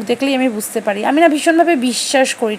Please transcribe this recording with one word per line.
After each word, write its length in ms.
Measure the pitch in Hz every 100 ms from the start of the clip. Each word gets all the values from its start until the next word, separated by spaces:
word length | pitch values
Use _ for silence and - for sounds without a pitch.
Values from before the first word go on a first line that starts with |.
| 220
দেখলেই 240 | 240 277
আমি 140 | 262 262
বুঝতে 320 | 214 - 226
পারি। 240 | 214 202
আমি 160 | 226 285
না 80 | 339
ভীষণভাবে 480 | 294 330 330 330 302
বিশ্বাস 580 | 247 220 - 269 262
করি 220 | - 220